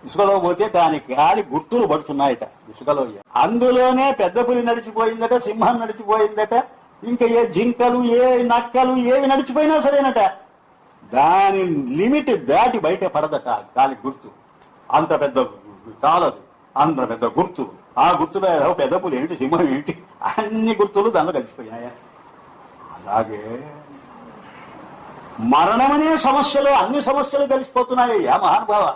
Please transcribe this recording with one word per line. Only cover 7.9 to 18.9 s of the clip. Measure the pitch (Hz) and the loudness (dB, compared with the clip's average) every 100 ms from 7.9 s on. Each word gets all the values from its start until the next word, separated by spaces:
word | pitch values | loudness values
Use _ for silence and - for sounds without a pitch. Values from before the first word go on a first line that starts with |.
| 247 | 2
ఏ | 240 233 254 247 | 2 2 4 2
నక్కలు, | 247 240 240 247 254 254 240 | 2 0 0 0 2 0 2
ఏవి | 262 277 | 2 2
నడిచిపోయినా | 269 277 262 302 311 | 0 0 0 2 2
సరేనట, | 277 277 277 233 196 - - _ _ _ _ _ - | 2 2 2 2 0 -2 -20 _ _ _ _ _ -4
దాని | 123 151 185 196 196 185 151 127 143 | 2 4 4 4 2 -2 -2 -4 -2
లిమిట్ | 214 302 294 220 123 | 0 0 0 -2 2
దాటి | 160 240 226 | 2 2 2
బయట | 156 190 | -2 -2
పడదట | 190 151 151 147 127 107 - - | -2 -2 -2 -4 -4 -6 -6 0
కాలి | 135 131 131 | 0 0 -10
గుర్తు. | 135 107 - _ _ _ _ - | -10 -20 -20 _ _ _ _ -2
అంత | 151 165 165 | 0 2 0
పెద్ద | 143 127 123 - - - 113 110 | 0 0 -2 -6 -20 -20 -20 -4
చాలదు, | 143 170 165 - - _ _ 131 | 0 2 0 -4 -20 _ _ 0
అంత | 151 139 120 | 0 0 -4
పెద్ద | 117 | -2
గుర్తు. | 117 - 175 - 123 - - - | -2 -2 -4 -4 -10 -12 -10 0
ఆ | 156 180 | 2 2
గుర్తులో | 160 196 190 160 | -2 -2 0 2
ఏదో | 143 | 0
పెద్ద | 180 135 | 0 -2